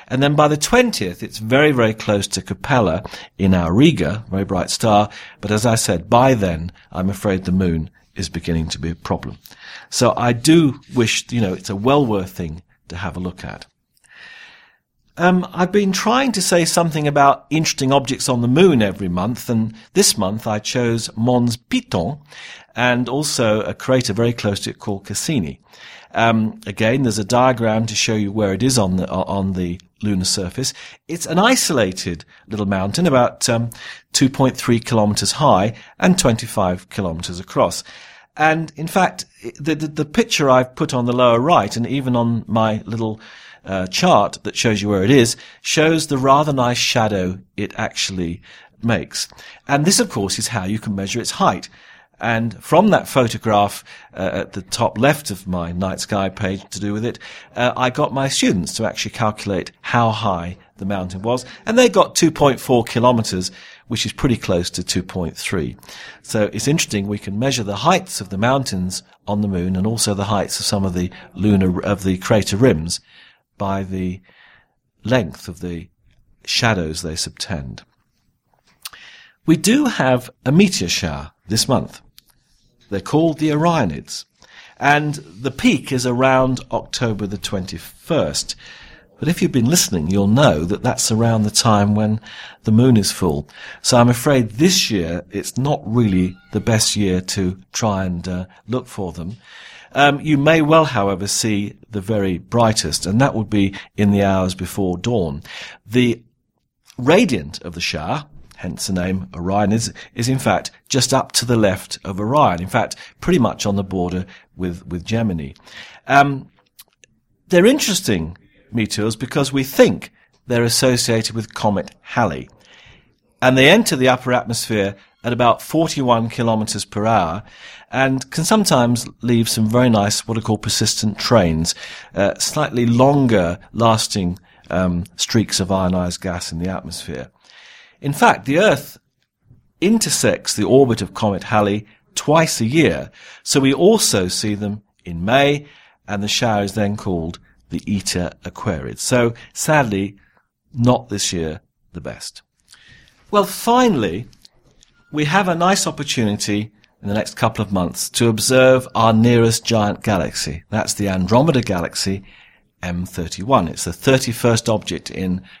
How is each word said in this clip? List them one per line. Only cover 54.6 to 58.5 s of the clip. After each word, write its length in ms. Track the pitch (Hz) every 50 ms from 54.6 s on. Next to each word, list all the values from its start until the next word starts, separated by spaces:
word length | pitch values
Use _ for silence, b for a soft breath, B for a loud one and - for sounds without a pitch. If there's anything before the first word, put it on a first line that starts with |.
top 360 | 90 - - - 117 - - 107
left 320 | 120 143 151 151 - -
of 160 | 101 87 -
my 280 | 92 90 87 85 85 87
night 260 | 87 98 95 - -
sky 300 | - - 110 101 98 95
page 340 | 92 - 98 92 98 95 - -
to 100 | - -
do 140 | 101 101 104
with 100 | 107 113
it, 160 | 120 - - B B B B B B -
uh, 200 | - 120 123 -
I 140 | - 127 127
got 240 | 123 - 147 - 117
my 160 | 135 139 135
students 440 | 135 - - 254